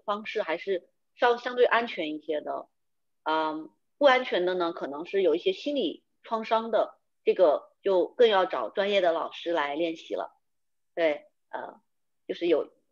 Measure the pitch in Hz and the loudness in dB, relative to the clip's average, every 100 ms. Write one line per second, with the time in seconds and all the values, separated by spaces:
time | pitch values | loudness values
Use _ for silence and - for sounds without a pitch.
0 | - 208 214 214 190 165 - 185 - _ | -6 -6 -6 -6 -4 -6 -4 -6 -6 _
1 | _ _ 247 233 - 247 247 226 233 - | _ _ 2 2 -2 2 4 4 0 -6
2 | 156 151 - 151 143 135 - _ _ _ | -6 -8 -6 -6 -4 -10 -10 _ _ _
3 | _ _ - 156 156 156 156 _ _ _ | _ _ -2 0 0 -4 -10 _ _ _
4 | 285 254 254 202 180 185 170 170 170 165 | 6 6 2 -2 0 0 -2 -4 -8 -10
5 | 180 196 185 160 190 190 - 285 180 - | -4 0 2 2 0 -2 -4 -2 -4 -6
6 | _ _ - 226 220 226 226 220 147 - | _ _ -8 -8 -2 -2 0 0 -2 -4
7 | _ _ - 220 175 139 - _ 196 190 | _ _ -2 4 4 4 -4 _ 0 2
8 | 165 - 240 196 180 143 110 - 196 202 | 0 4 4 4 2 -2 -6 -2 0 2
9 | 180 165 139 - 170 170 143 143 170 165 | 2 0 -4 -8 -4 -2 -2 -2 -4 -4
10 | - 95 - _ _ _ _ _ _ - | -8 -8 -8 _ _ _ _ _ _ -2
11 | 165 147 - _ _ - 117 - _ _ | 0 0 -8 _ _ -12 -12 -16 _ _
12 | _ _ _ - 170 151 120 _ _ | _ _ _ -6 0 0 0 _ _